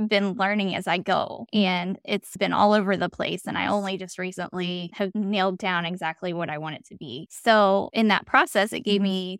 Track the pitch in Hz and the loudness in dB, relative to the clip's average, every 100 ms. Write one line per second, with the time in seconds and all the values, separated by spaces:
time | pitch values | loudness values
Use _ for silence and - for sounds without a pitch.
0 | 214 202 202 180 196 208 196 175 185 175 | 0 2 2 0 0 0 -2 -2 -2 -2
1 | 190 180 - - 233 214 190 180 180 190 | 0 0 -2 -6 -4 0 2 0 -4 -6
2 | - 208 - - 190 175 208 214 190 185 | -4 -6 -6 -4 0 4 4 4 4 0
3 | 175 - - 175 - 196 185 202 196 190 | -2 -2 -4 -4 -6 -4 -2 -2 -2 -6
4 | 185 - 185 185 175 185 180 180 175 - | -8 -8 -8 -8 -8 -6 -6 -6 -8 -4
5 | 196 214 196 208 190 185 196 180 170 180 | -4 -2 -2 0 0 0 -2 -2 -2 -4
6 | 160 160 180 170 160 151 156 151 - - | -6 -6 -6 -4 -4 -6 -8 -10 -14 -16
7 | 151 123 160 - - 220 196 196 - - | -14 -12 -14 -2 4 6 6 4 2 2
8 | 220 190 - 269 320 208 208 - - 202 | 2 2 2 2 4 2 0 -2 0 2
9 | 196 190 185 190 | 2 0 -4 -8